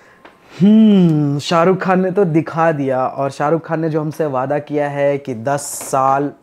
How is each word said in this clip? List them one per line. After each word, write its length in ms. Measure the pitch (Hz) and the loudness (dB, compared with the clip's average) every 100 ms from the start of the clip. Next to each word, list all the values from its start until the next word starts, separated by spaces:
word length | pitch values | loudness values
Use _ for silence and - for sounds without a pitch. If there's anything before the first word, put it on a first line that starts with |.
| _ _ - _ _ - | _ _ -20 _ _ 0
हम्म, 760 | 196 220 220 202 175 151 147 143 | 4 6 6 6 4 2 0 -2
शाहरुख 400 | - 170 170 185 | 0 2 2 2
खान 220 | 185 185 | 0 0
ने 100 | 185 | 0
तो 140 | 185 | 0
दिखा 480 | 185 160 156 160 165 | 0 0 -2 -2 0
दिया 340 | 151 135 127 123 | 0 -2 -2 -4
और 240 | - 139 | -4 -6
शाहरुख 360 | 135 147 160 160 | -4 -2 -2 -2
खान 140 | 160 | -4
ने 80 | 160 | -2
जो 120 | 156 | -4
हमसे 260 | 156 - 151 | -4 -4 -4
वादा 320 | 131 131 147 | -2 -2 -4
किया 300 | 147 147 143 | -4 -4 -4
है 300 | 143 143 143 | -2 -2 -2
कि 160 | 139 | -6
दस 260 | 113 113 143 | -8 -4 -4
साल 680 | - - - 135 135 139 143 - | -6 -12 -4 0 0 0 -2 -8